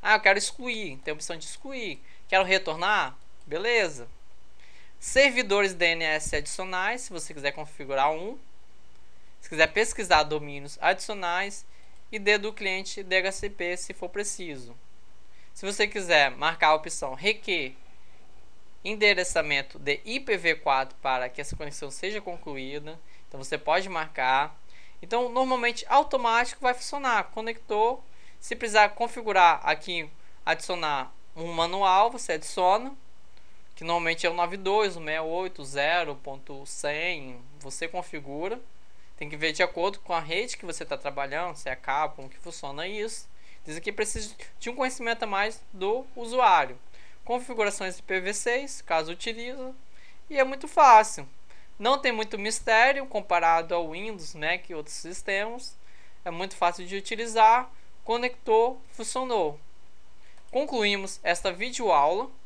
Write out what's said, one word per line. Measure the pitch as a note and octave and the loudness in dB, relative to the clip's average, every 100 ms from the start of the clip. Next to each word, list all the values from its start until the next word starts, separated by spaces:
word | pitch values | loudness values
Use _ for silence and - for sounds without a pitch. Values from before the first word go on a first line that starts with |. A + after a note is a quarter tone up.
Ah, | E3 | 6
eu | G#3+ | 6
quero | G#3 G3 | 6 4
excluir, | - - B3 A3+ G3 C3 | 2 -4 -4 -4 -6 -6
tem | - | -6
a | |
opção | D3+ - E3+ | -6 -6 -6
de | |
excluir. | - - C4+ C4 G#3+ C#3 - - - | -8 -10 -8 -6 -6 -6 -10 -12 4
Quero | F#3+ | 4
retornar? | F3+ F#3+ E3+ D#3 F#3 G#3 C#3+ C3 - - | 6 4 4 0 2 2 2 -4 -10 -10
Beleza. | - D3+ G#3+ A#3 F#3 C3+ A2+ - - - - - - - - - | -6 -4 2 2 2 -2 -10 -10 -10 -10 -10 -10 -10 -10 -12 -10
Servidores | - B3+ C#4 B3 A3+ G3+ G3 | 0 6 6 6 4 4 4
D | F3+ | 4
N | E3+ E3 | 2 4
S | E3 D#3 D3+ D3+ | 2 0 0 -2
adicionais, | C#3+ - F#3+ F#3 F#3+ B3 | -2 -6 -4 -2 -2 -2
se | - | -6
você | F3 - | -8 -8
quiser | D#3 C#3 | -4 -4
configurar | C#3 D3 - C3+ C3+ C#3+ | -4 -8 -8 -4 2 4
um. | D#3 F#3+ C#4 - - - - - - - - - - | 2 -4 -8 -10 -12 -12 -12 -12 -10 -10 -10 -12 -12
Se | - | -8
quiser | D#3 D#3+ | 4 4
pesquisar | G3+ A3+ - F#3+ E3 | 4 0 0 4 6
domínios | D3+ D3+ D3 C#3+ C#3+ - | 6 0 -4 -10 -10 0
adicionais. | D#3 F#3+ - G#3 F3 F3 G3 G3+ - - - - - | 0 0 -2 -4 -2 -2 -2 -6 -10 -10 -12 -12 -8
I | A3 | -4
D | G3+ G#3 | 2 4
do | G#3 | 2
cliente | G#3 G3 F#3 G3 - | -4 -4 -4 -4 -8
D | F#3+ F#3 | 0 2
H | F#3 | 2
C | F#3+ G3+ | -2 -6
P, | - F3 F3 | -4 -2 -2
se | - | -4
for | F#3+ F3+ | -6 -6
preciso. | G3+ G3+ - F3 C#3 A#2+ A#2+ - - - - - - - | -4 -4 -6 -8 -8 -10 -12 -12 -12 -12 -12 -10 -10 -10
Se | - G3 | -8 -6
você | G3+ G#3 | 0 0
quiser | G#3 F3+ D#3+ C#3 | 0 4 6 6
marcar | B2+ D3+ E3 D#3 | 4 -2 4 6
a | |
opção | D#3 D#3+ - C#3 | 4 2 -6 -6
requer | C3 F#3 G#3+ - F3+ C3 C3+ - - - - - - - - - - | -2 0 0 -2 -2 -2 -8 -12 -10 -10 -10 -12 -12 -12 -12 -12 -10
endereçamento | F#3 G#3+ G#3 F#3 F3+ E3+ D3+ C#3+ C#3 D3 | -6 4 4 4 2 0 2 0 -2 -6
de | C#3+ C#3+ - | -2 -2 -2
I | B3 | -6
P | C4+ G3+ | -2 0
V | E3 | 2
quatro | D#3 - C3+ C3+ - | 2 2 2 0 -4
para | C#3 B2+ B2+ | -2 0 -2
que | - | -6
essa | C#3+ | -6
conexão | - D3 - C#3+ | -6 -6 -6 -8
seja | - F#3+ G#3 | -6 -6 -6
concluída, | G3+ E3+ - C#3 C3 D3 D3 D#3+ - - - | -8 -8 -8 -8 -6 -6 -8 -10 -10 -10 -10
então | C#3 | -10
você | C3+ D3 | -4 -4
pode | - E3 F#3+ | 2 2 2
marcar. | F3 D3+ - B2+ C3 D3+ - - - - - | -4 -4 0 4 4 2 -4 -10 -10 -10 -10
Então, | F3 A#3 B3 | -2 0 0
normalmente, | A#3+ C4 B3+ A#3+ A#3 - | 2 2 2 0 -2 4
automático | C4 D4+ C4 A#3+ A3+ A#3+ - | 6 6 2 4 4 2 0
vai | B3 | 0
funcionar. | B3 - C#4+ C#4 A3+ | 0 -2 -2 0 0
Conectou, | F3+ - A3+ A3+ - G#3 A3+ C4 - - - - | 0 -6 -6 -6 -4 2 2 2 -8 -10 -10 -10
se | - - | -6 -4
precisar | A#3 G#3+ G#3 | 4 8 8
configurar | G#3 A#3 - A3 F#3+ F3 D#3 | 6 -4 -2 2 8 10 8
aqui, | - D3+ - E3+ D3+ - - - - | 4 0 0 -4 -6 -8 -10 -6 0
adicionar | E3 - F3+ D#3 C#3+ B2+ - - - | 0 0 -2 0 0 -2 -8 -10 -8
um | E3 | -6
manual, | E3 E3+ F#3 G3 F#3 A3+ | 0 0 4 6 8 6
você | A#3+ - | 2 -2
adiciona, | D#3+ - - F3+ G#3 B3+ C#4 - - - - - - - - | -2 -2 2 6 4 2 -8 -10 -10 -10 -10 -10 -10 -10 -8
que | |
normalmente | E3 E3+ E3 E3 F3 | -2 0 2 2 0
é | |
o | |
nove | F3 F3 G3 | 2 0 0
dois, | F#3+ G3+ G#3 E3+ | 2 2 2 -2
o | |
sessenta | D#3 | -4
e | D#3+ | -4
oito, | D#3+ E3+ F#3 F3+ | -2 -2 -4 -6
zero | C#3 C#3 D3 F3 D#3+ C#3 | -6 0 2 2 0 -4
ponto | - C3+ C3+ C#3 | -8 -10 -10 -10
cem, | C3+ - D3 D3+ E3+ E3+ C3 B2 B2 - | -10 -6 -2 -2 -2 -4 -6 -10 -10 -12
você | C3+ - E3 | -10 -6 -6
configura. | F3+ F3 D#3+ C3+ C#3+ F3+ A#3+ - - - - - - | -6 -6 -8 -8 -6 -4 -6 -8 -10 -12 -12 -12 -10
Tem | D3 | -10
que | D3+ | -2
ver | D#3+ | -2
de | D3+ | 2
acordo | F3+ - F3+ G3 | 2 2 -2 -2
com | - | -2
a | E3+ | -2
rede | D#3 E3+ A#3+ - | 0 -4 -4 -6
que | |
você | F#3 D#3+ | -8 -8
tá | E3 C#3+ | -4 -4
trabalhando, | C#3+ C#3 C#3 C#3+ F3+ D#3 | -4 -4 -4 -2 -4 -6
se | - | -6
é | |
cabo, | B2+ - C#3 D3+ | -6 -2 0 0
como | - C3+ | -4 -10
que | - | -10
funciona | - E3 C#3+ C#3 F3 | -10 -8 -8 -6 -6
isso. | G#3+ G#3+ - - - - - | -4 -6 -6 -10 -12 -10 -10
Diz | - D#3 | -8 -6
que | F#3 | -6
precisa | G#3 G#3+ A3 G#3+ - - - | -2 -2 -2 -6 -8 -10 -8
de | - | -6
um | B3+ | -2
conhecimento | B3+ B3+ A#3 A#3 | -2 0 -2 -2
a | A3+ | 0
mais | G3 G#3 A3+ - | 0 0 -2 -10
do | F#3+ F#3+ A#3 C4 | -4 0 0 -2
usuário. | - A#3 B3 A#3+ F3 C3+ B2 - - - - | -8 -4 6 8 8 6 -2 -10 -10 -10 -10
Configurações | - A#3+ B3 A3+ G#3 G3 F#3 F3+ | -4 -4 -2 0 0 0 -4 -6
de | |
I | |
P | - F#3+ | -2 -2
v | F#3 | 0
seis, | G#3 - A#3+ C#4 - | -2 0 0 -2 -8
caso | - E3 D#3+ | 0 0 0
utilize, | F3 A#3 A3+ A#3+ C4+ B3+ C4 - - - - - | -4 -6 -6 -8 -8 -8 -10 -10 -12 -12 -12 -4
e | D4 | 2
é | |
muito | C4 C4+ D4+ | 2 2 -2
fácil. | - D4+ A3 G#3+ - C#3 - - - - - | 8 12 12 10 0 -8 -10 -10 -12 -10 -2
Não | G#3 C#4 | 2 2
tem | C#4 | 2
muito | A3+ G#3+ G#3+ | 0 -2 -4
mistério | G3+ A3 - A3 B3+ C#4 C4+ | -4 -4 4 6 6 4 -2
comparado | G#3+ - F3 E3 E3 E3 | -4 2 4 6 4 4
ao | F3 D#3+ | -2 -2
Windows, | E3 G#3+ G#3 D#3+ D#3+ | -6 -8 -6 -8 -4
Mac | D3+ F3 - | -2 -2 -4
e | |
outros | E3 D3 | -6 -6
sistemas. | - E3 F3+ - G3 G#3+ A#3+ C4 - - - - - | -8 -8 -6 -2 0 -2 -6 -10 -10 -10 -10 -10 -8
É | - | -6
muito | E3+ F#3+ - | -4 -6 2
fácil | F3 F3 F3+ | 2 2 -6
de | |
utilizar. | G3 G3 A3 A#3 A3+ A3 A#3 B3+ - - - | -6 -4 -4 -2 8 8 8 4 -8 -10 -10
Conectou, | - A#3 B3 B3 - A3 A#3+ C4 - | -4 -2 -2 -4 2 4 4 0 -10
funcionou. | - A3 B3+ C4 A3+ D#3+ D3+ - - - - - - - - - | -8 -6 -4 0 0 0 -2 -10 -10 -10 -10 -10 -10 -10 -12 -4
Concluímos | B3 D4 A#3+ G#3 G3+ G3 - | -2 0 2 2 2 -2 -4
esta | - F3 G3 | 0 0 0
videoaula. | F3 A#3+ B3 A3+ D#3 C#3+ F#3 C4 - | -2 -6 -2 4 6 6 4 -2 -8